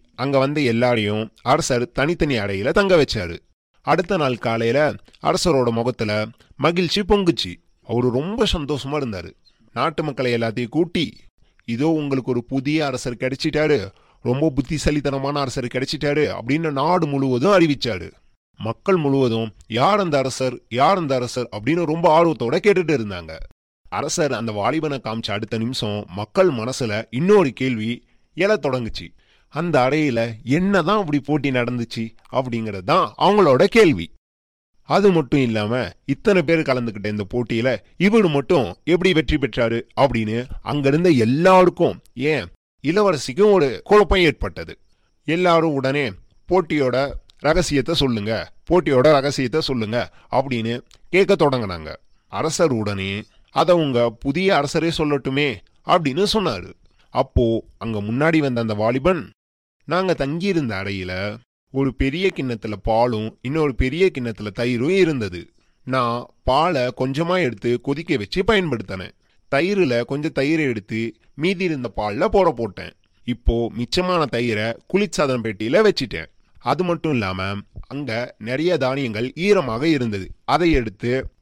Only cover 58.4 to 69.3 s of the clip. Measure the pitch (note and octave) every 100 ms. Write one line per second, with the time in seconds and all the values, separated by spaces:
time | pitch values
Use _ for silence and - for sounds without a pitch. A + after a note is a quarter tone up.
58.4 | C#3+ A#2+ A2+ G#2 A2 C3 D3+ F3+ F2+ _
59.4 | _ _ _ _ - E3+ F#3+ D3 C#3 E3
60.4 | G3 E3 C3 F#2+ G2 G2 F#2 F#2 G2+ A2+
61.4 | _ _ _ C3+ C#3 A2+ C3+ D#3 F#3+ F#3
62.4 | C3 A#2 A2 G2+ A2+ A2 B2 A2 A2 -
63.4 | B2+ D#3 D3+ B2 C3 D#3 F#3+ C#3+ A#2+ G#2+
64.4 | G#2 F#2 A#2+ A#2+ C#3 F#3+ F3 C#3 G2+ F2
65.4 | D2+ _ _ _ B2+ C3 A#2+ A#2+ - _
66.4 | - C3+ E3+ D#3 B2 B2 C3 C3+ E3+ F3+
67.4 | C#3 G#2 A#2+ A#2+ - C#3+ - C3+ G2+ F3+
68.4 | F#3 G#3+ F3 B2 - F#2+ - _ _